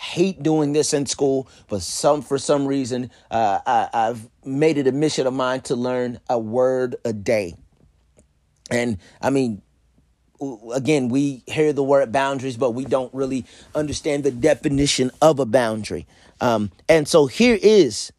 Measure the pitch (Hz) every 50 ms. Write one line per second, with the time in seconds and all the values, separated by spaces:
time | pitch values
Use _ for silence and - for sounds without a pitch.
0 | - - - 165 190 190 165 131 147 160 156 156 147 143 147 151 139 - 156 143
1 | 143 - - - 143 139 135 131 123 - - - _ - 107 98 - - - -
2 | - 147 151 151 120 - 143 135 - - 147 139 139 139 139 139 131 113 127 123
3 | 123 120 _ _ _ - - 113 113 101 98 - - 131 123 113 98 - - 117
4 | 113 113 123 110 110 - _ _ - 139 135 139 156 160 156 143 131 131 127 143
5 | 156 151 - 165 131 127 131 135 127 127 127 131 127 - 139 120 123 127 127 127
6 | 123 123 120 - _ - 131 117 110 107 113 127 127 131 131 127 127 123 120 -
7 | - 117 107 104 98 127 - 107 98 82 80 - _ _ _ _ _ _ _ _
8 | _ _ _ _ _ _ _ _ _ _ _ _ - - 123 120 120 120 104 92
9 | - - _ - - 131 139 135 131 117 104 95 - _ _ _ _ _ _ _
10 | _ _ _ _ _ _ _ - 143 135 117 104 117 113 120 135 120 147 156 139
11 | 127 120 123 139 143 143 135 117 - - - 156 156 151 139 139 139 135 143 139
12 | 135 113 107 135 135 139 139 131 123 135 120 113 135 120 113 131 135 120 139 131
13 | 127 120 127 135 135 131 135 127 117 - - - - - - 151 151 143 127 -
14 | - 160 143 143 139 139 123 120 127 156 143 - - 156 139 139 143 139 - -
15 | 127 127 - - 147 160 151 131 131 110 110 131 120 110 110 107 104 - 92 78
16 | 78 _ _ _ _ _ _ - 110 123 113 107 104 98 - _ _ - 165 160
17 | 147 - - 160 143 131 - - 233 247 226 185 180 214 220 202 156 117 101 -
18 | - - -